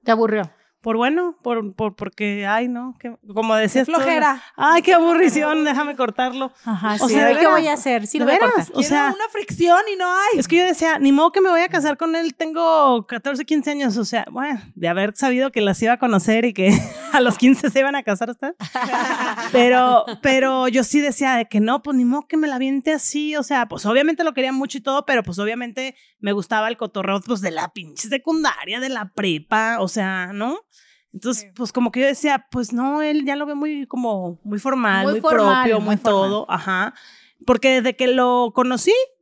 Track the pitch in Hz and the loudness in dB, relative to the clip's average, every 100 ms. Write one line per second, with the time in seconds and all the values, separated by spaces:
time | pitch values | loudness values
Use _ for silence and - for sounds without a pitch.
0 | - 226 220 214 175 _ _ _ 226 226 | 0 2 2 0 -4 _ _ _ -4 0
1 | 240 320 359 311 247 233 208 190 214 202 | 0 0 -2 -6 -6 -4 -6 -6 -6 -6
2 | 202 - 208 202 202 214 247 240 254 247 | -12 -6 -6 -4 -2 -2 -2 -6 -10 -14
3 | 240 233 208 202 226 220 214 254 254 330 | -16 -12 -8 -4 0 2 2 2 2 0
4 | 269 320 302 269 - - 294 339 339 349 | 2 2 2 0 -8 -2 4 4 6 4
5 | 330 330 349 262 302 311 302 269 294 285 | 6 4 4 2 0 0 0 0 -4 -2
6 | 247 208 254 254 262 _ - 202 208 208 | -4 -2 -4 -4 -8 _ -8 -4 -4 0
7 | 247 262 294 285 320 - 320 294 269 240 | 2 4 4 6 6 4 2 0 0 -2
8 | 214 - 247 330 480 453 170 - 202 285 | -2 -2 2 4 4 2 0 -2 0 2
9 | 285 381 440 427 - - 339 349 440 392 | 0 -2 -6 -6 -8 0 4 4 4 -2
10 | 359 370 403 381 247 330 359 349 320 302 | -2 0 2 0 2 2 2 0 0 2
11 | 277 277 320 392 381 339 359 359 294 285 | 4 4 4 4 2 2 2 0 -2 -2
12 | 330 330 330 - 320 320 330 320 285 240 | -2 -2 -4 -4 -6 0 2 4 4 2
13 | 202 240 277 269 277 302 285 294 269 214 | -2 -8 -6 -6 -2 -2 -2 -2 -2 -2
14 | 214 233 - 240 285 254 - - 170 175 | -2 -4 -6 -8 -6 -6 -10 -6 -4 0
15 | 202 208 269 247 269 240 202 180 226 240 | -2 -2 0 0 0 0 0 0 0 2
16 | 254 202 170 220 240 196 190 - - - | 2 2 2 0 0 0 4 4 2 -10
17 | - 285 247 - 247 262 285 262 269 277 | -2 2 2 4 4 4 2 0 0 -2
18 | 254 196 233 240 269 359 180 254 247 247 | -4 -4 -4 -8 -10 -10 -8 -6 -4 -4
19 | 233 240 247 220 226 254 240 254 254 247 | -2 -4 -4 -6 -2 2 4 4 6 4
20 | - 220 285 262 262 262 254 247 240 294 | 2 -2 2 2 2 2 2 2 2 0
21 | 294 - 269 247 220 208 214 269 294 269 | 0 -2 0 0 0 0 2 0 0 0
22 | 240 277 294 320 311 254 262 277 285 311 | 2 0 -2 -2 -2 -2 -2 -2 -2 -2
23 | - 294 302 302 262 277 233 - 208 247 | -2 -4 -4 -4 -2 -2 -2 -4 0 2
24 | 302 320 330 269 262 262 269 277 240 269 | 2 0 -2 -2 -4 -4 -6 -8 -4 -4
25 | 285 262 196 175 208 233 247 226 262 254 | 0 -2 -2 -6 -6 -6 -10 -10 -12 -12
26 | _ _ 208 202 180 220 214 233 214 202 | _ _ -4 -4 -2 -2 -2 -4 -8 -6
27 | 190 196 190 233 185 160 175 - 160 - | -4 -4 -4 -4 -4 -6 -8 -10 -18 -12
28 | 220 269 311 320 302 - 143 220 262 254 | -8 -6 -2 -2 -2 -4 -8 -8 -6 -8
29 | 196 - 202 156 151 220 220 233 190 226 | -10 -6 -4 -4 -2 -2 0 -2 -4 -4
30 | 190 190 180 202 226 349 _ _ _ _ | -4 -4 -8 -6 -6 -8 _ _ _ _
31 | _ 196 233 240 202 185 233 - 240 247 | _ -10 -6 -6 -8 -10 -6 -2 -2 0
32 | 269 285 302 269 _ 247 240 233 262 294 | 0 0 0 -2 _ -8 -4 -4 -2 -2
33 | 302 302 277 285 294 285 302 294 269 254 | 0 -2 -2 -4 -6 -6 -6 -6 -8 -6
34 | 240 202 180 175 208 208 269 262 226 190 | -4 -4 -6 -10 -8 -6 -4 -2 0 0
35 | 190 214 311 233 208 196 254 220 214 208 | 0 0 2 4 4 4 2 0 0 0
36 | 233 202 196 208 - 175 196 185 208 - | 2 2 0 -2 -4 -6 -2 -2 -4 -8
37 | - - _ _ - 247 262 262 240 - | -20 -20 _ _ -2 2 4 2 0 0
38 | 254 254 247 247 240 - 254 247 - 466 | 0 2 2 2 0 0 0 0 2 2
39 | 523 _ | 0 _